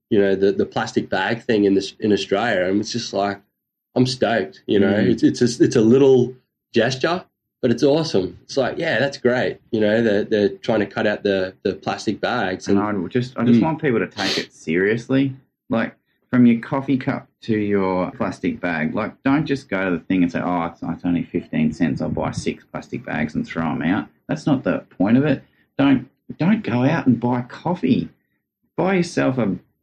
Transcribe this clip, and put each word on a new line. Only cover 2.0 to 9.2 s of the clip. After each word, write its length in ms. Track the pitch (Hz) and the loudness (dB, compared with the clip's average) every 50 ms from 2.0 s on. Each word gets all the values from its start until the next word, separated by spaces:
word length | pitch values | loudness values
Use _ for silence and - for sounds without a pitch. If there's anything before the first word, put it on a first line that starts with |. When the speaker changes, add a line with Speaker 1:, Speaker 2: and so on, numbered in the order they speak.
Speaker 1:
in 120 | - 107 | 0 0
Australia. 520 | 101 92 - - 98 98 113 120 107 92 90 92 | 0 0 0 0 -2 0 0 0 0 0 0 0
And 120 | 98 104 | 0 -2
it's 100 | 107 - | -2 -4
just 200 | - 120 - - | -6 -8 -6 -6
like, 280 | - 98 101 101 98 - _ _ _ _ _ _ _ _ _ _ - | -4 -2 -2 -2 -4 -6 _ _ _ _ _ _ _ _ _ _ 0
I'm 120 | 127 127 | 0 0
stoked, 560 | 123 - - 110 101 117 110 95 - - - _ | 0 0 0 0 0 0 0 -2 -4 -8 -10 _
you 140 | - 110 101 | 0 2 4
know, 120 | 98 95 101 | 4 4 4
Speaker 2:
Mm. 160 | 107 - 123 | 2 2 2
Speaker 1:
it's, 120 | 113 - | 2 4
it's 180 | 151 147 - - 123 117 - - | 2 2 2 2 0 0 2 2
a, 20 | - | 2
it's 120 | - - | 4 4
a 40 | 127 | 4
little 520 | 110 110 127 135 143 135 131 123 - - - - _ _ _ _ _ _ | 6 6 6 6 8 6 6 6 4 0 -4 -12 _ _ _ _ _ _
gesture, 520 | - 110 107 123 131 - - 160 175 185 - _ _ _ _ _ _ _ | 0 0 0 0 0 -2 -2 -2 -2 -2 -6 _ _ _ _ _ _ _
but 80 | - 117 | -2 0
it's 120 | 117 113 | 0 2
awesome. 560 | 147 139 143 160 156 156 - 98 90 87 - - _ | 2 2 4 2 0 0 0 -2 -2 -2 -6 -12 _
It's 120 | - - | -8 -4
like, 220 | 139 127 107 - - | -2 -2 -2 -2 -4
yeah, 200 | 165 165 127 110 | -4 -2 -2 0
that's 200 | 135 139 135 | -2 -2 -2
great. 400 | - | -2